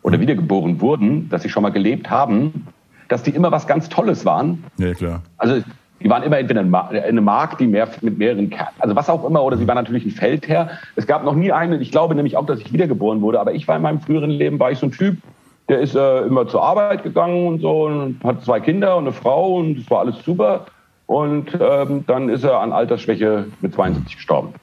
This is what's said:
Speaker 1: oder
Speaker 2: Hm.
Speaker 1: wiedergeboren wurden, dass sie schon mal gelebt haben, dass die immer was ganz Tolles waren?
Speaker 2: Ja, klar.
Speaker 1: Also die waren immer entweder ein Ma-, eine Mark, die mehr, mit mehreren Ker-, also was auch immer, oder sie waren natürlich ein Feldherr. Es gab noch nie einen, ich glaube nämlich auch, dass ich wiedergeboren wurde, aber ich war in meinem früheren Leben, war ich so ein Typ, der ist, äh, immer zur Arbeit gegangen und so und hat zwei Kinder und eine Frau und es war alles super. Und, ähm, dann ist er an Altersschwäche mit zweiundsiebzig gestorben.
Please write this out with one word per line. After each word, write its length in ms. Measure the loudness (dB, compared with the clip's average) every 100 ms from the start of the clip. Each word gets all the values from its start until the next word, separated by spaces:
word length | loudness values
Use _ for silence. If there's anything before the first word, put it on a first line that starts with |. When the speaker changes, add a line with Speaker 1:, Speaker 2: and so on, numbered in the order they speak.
Speaker 1:
oder 120 | 2
Speaker 2:
Hm. 60 | 2
Speaker 1:
wiedergeboren 580 | 2 0 0 0 0 0
wurden, 480 | 0 2 0 0 -4
dass 140 | -6
sie 60 | -4
schon 140 | -2
mal 80 | 0
gelebt 380 | 0 0 -2 -2
haben, 560 | 0 2 2 0 -4 -14 _ _ _ _
dass 140 | -2
die 80 | -2
immer 200 | 2 2
was 160 | 2 0
ganz 220 | -2 0
Tolles 360 | -2 0 0
waren? 380 | 0 0 0 -4 -10 -4
Speaker 2:
Ja, 160 | -4
klar. 280 | -2 -4 -6 -12 _
Speaker 1:
Also 240 | 0 0 -2 -14 _ _
die 60 | 2
waren 140 | 2
immer 160 | 2 0
entweder 220 | 2 0
ein 100 | 4
Ma-, 180 | 2 0
eine 320 | -2 0 2
Mark, 380 | 4 2 0 0
die 80 | 2
mehr, 220 | 2 0 -2
mit 140 | -4 0
mehreren 300 | 0 0 -2
Ker-, 200 | -4 -10 -4
also 160 | 0 0
was 120 | 0
auch 140 | 0 2
immer, 160 | 2
oder 140 | 2 0
sie 80 | 0
waren 100 | 0
natürlich 280 | 0 -2 -4
ein 40 |
Feldherr. 580 | -2 0 0 0 -2 -2 -8 -10 -8
Es 100 | -2
gab 180 | 0
noch 100 | 2
nie 180 | 0 2
einen, 280 | 0 0 -2
ich 80 | 0
glaube 240 | 2 2
nämlich 220 | 2 0 -2
auch, 100 | -2
dass 140 | -4
ich 120 | -2
wiedergeboren 480 | 0 0 2 0 0
wurde, 180 | 2 2
aber 120 | 0
ich 120 | -2 -2
war 80 | 0
in 60 |
meinem 180 | 0 -2
früheren 300 | 0 -2 0
Leben, 280 | 0 0 2
war 100 | 0
ich 80 | 0
so 80 | -4
ein 60 |
Typ, 240 | 0 -2 -2 -8 -20 _ _ 0
der 120 | 0
ist, 140 | 2
äh, 260 | 2 2 2
immer 240 | 2 0 2
zur 140 | 2
Arbeit 400 | 2 2 2 -2
gegangen 440 | -2 -2 0 0 0
und 140 | -2
so 260 | 0 0 0
und 340 | -2 -4 -4
hat 200 | -4 -4
zwei 160 | 0 0
Kinder 360 | 2 0 2 0
und 80 |
eine 80 | -2
Frau 440 | -2 0 2 2 0
und 220 | 0 -4
es 120 | 0
war 100 | 0
alles 160 | 0 -4
super. 420 | -4 0 2 0 -4 _ _ _ _
Und, 520 | 0 0 -2 -4 0
ähm, 440 | 2 2 0 -4 -2
dann 220 | -2 0
ist 160 | 0
er 160 | 2 2
an 120 | 2
Altersschwäche 720 | 0 0 -2 -2 0 2 0 -2 -6
mit 140 | -6
zweiundsiebzig 420 | -2 -2 -2 -6 -12
gestorben. 380 | -2 0 0 -12